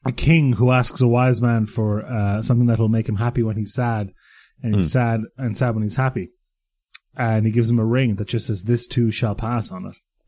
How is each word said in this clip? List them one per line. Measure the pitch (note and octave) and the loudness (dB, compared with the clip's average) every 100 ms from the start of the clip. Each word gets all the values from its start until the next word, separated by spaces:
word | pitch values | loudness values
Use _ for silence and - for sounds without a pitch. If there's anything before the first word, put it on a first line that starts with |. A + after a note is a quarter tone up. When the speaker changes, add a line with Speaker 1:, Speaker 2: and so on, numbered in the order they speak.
Speaker 1:
a | - | -6
king | - C#3 E3 C#3 | -2 4 4 4
who | G#2+ B2+ | 2 4
asks | B2+ A#2+ - | 2 0 0
a | B2 | 2
wise | A#2+ B2+ A#2 | 4 2 2
man | A#2+ A2+ | 2 0
for, | G#2+ - G#2+ G#2 | 0 -2 -2 -2
uh, | - A#2+ G2+ G#2 | -4 -2 -2 -2
something | A2+ A#2+ A#2+ | 2 2 4
that'll | A2+ A2+ | 4 2
make | A2+ A2 | 2 0
him | G#2 | -2
happy | A#2+ A#2+ | -2 0
when | A2+ G#2+ | -2 -2
he's | G#2 | -4
sad, | - A#2+ A2 G2 _ _ - _ _ | -4 -2 -2 -6 _ _ -20 _ _
and | A2+ | -2
he's | G#2 E2+ | 0 2
Speaker 2:
Hmm. | |
Speaker 1:
sad | B2+ A#2+ A2+ A2 - | 2 0 -2 -4 -6
and | B2+ F#2+ | -6 -2
sad | B2+ | -2
when | A2 | 0
he's | G#2+ A2 | -2 -2
happy. | C3 B2 F#2 _ _ _ _ _ _ - _ - | -2 -2 -8 _ _ _ _ _ _ -18 _ -4
And | A#2+ A2 A2 | 0 2 2
he | |
gives | A2+ A2+ | 2 2
him | A#2 | 2
a | |
ring | A2 B2 B2+ G2+ | 2 2 0 -2
that | G2+ | -4
just | A#2 - | -4 -4
says, | G2+ | -6
"This | G2 A#2+ - | 0 -2 0
too | - A2+ | 0 0
shall | G#2+ A2+ G2+ | 0 -4 -2
pass" | A2+ A#2+ - | -4 -4 -6
on | F#2 F#2+ | -10 -14
it. | - _ _ | -16 _ _